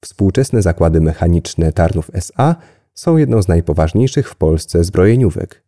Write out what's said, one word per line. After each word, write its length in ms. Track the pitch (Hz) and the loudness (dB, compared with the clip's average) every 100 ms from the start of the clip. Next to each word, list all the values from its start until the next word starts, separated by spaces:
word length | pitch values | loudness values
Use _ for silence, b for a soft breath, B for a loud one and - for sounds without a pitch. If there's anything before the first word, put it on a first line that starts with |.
Współczesne 600 | - - 98 92 135 117 | -20 -2 0 0 0 0
zakłady 380 | 92 82 82 80 | 0 0 2 2
mechaniczne 720 | 80 78 85 87 - - 82 | 0 0 0 0 -2 -2 -2
Tarnów 380 | - 82 82 78 | 0 0 -2 -6
S 200 | - - - | -8 -10 -2
A 180 | 135 165 b b b | -2 -2 b b b
są 220 | - - 165 | -10 0 0
jedną 260 | 143 113 | 2 0
z 60 | 95 | 2
najpoważniejszych 800 | 85 85 76 80 101 131 - 131 | 0 0 0 0 0 0 -2 -6
w 60 | - | -2
Polsce 480 | 80 82 - 85 | 0 0 -2 -2
zbrojeniówek. 800 | 85 90 95 117 120 - - - | 0 2 2 4 0 -2 -10 -14